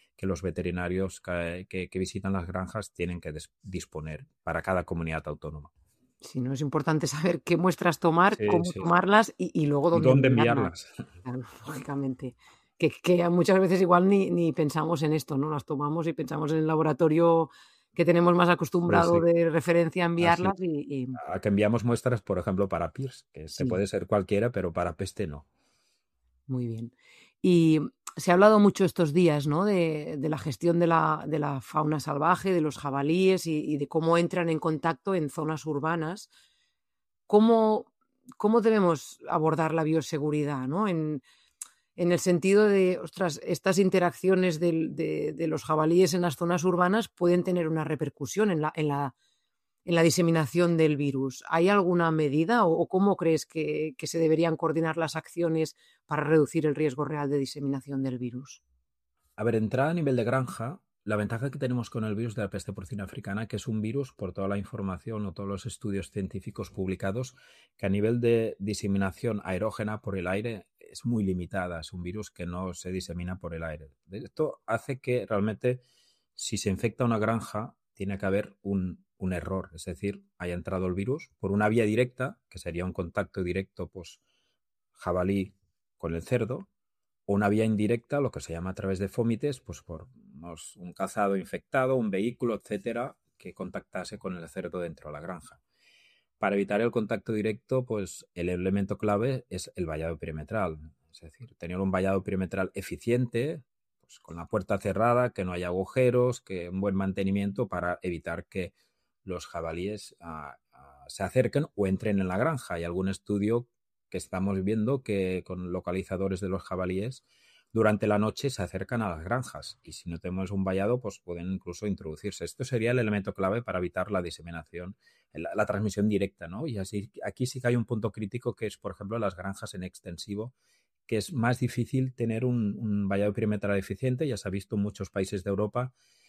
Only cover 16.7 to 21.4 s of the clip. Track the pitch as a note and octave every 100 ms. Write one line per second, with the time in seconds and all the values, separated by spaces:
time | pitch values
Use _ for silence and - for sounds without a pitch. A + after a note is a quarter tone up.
16.7 | D#3 D#3 C#3+ D#3+ D#3 E3+ E3 D#3+ - -
17.7 | _ _ - E3+ E3+ F3 F3 F3 F3 E3
18.7 | F3 F3 E3+ E3+ E3+ E3+ E3+ E3 D#3 E3+
19.7 | E3+ E3 F#3 E3+ E3+ E3+ E3+ F#3 F#3+ F3+
20.7 | D3 D3 C#3 B2+ B2+ - F2